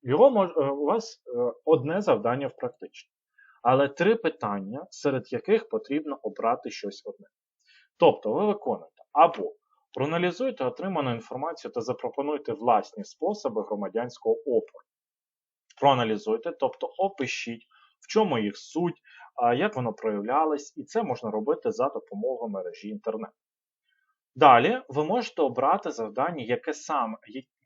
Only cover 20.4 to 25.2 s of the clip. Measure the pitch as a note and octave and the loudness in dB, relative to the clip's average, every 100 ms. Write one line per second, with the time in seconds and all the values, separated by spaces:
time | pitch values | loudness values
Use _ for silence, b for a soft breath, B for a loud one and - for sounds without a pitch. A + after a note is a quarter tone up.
20.4 | D#3 D3 - - - A3+ G3 A#2+ A2+ G#2+ | 0 -2 -6 -16 -6 -4 -4 -4 -4 -4
21.4 | A2 E3 A#2+ A2 C3 - - G2+ A#2+ B2+ | -2 -2 -2 -2 -2 -2 -12 -8 -6 -6
22.4 | A#2 G2 F#2 E2+ G#2 G#2+ A2+ A2 A2+ _ | -6 -6 -8 -10 -12 -10 -8 -8 -10 _
23.4 | _ _ _ _ _ _ _ _ _ - | _ _ _ _ _ _ _ _ _ 6
24.4 | D3 A#2+ C#3 B3 - C3+ D3+ A3+ | 8 10 8 0 -4 -4 -2 -2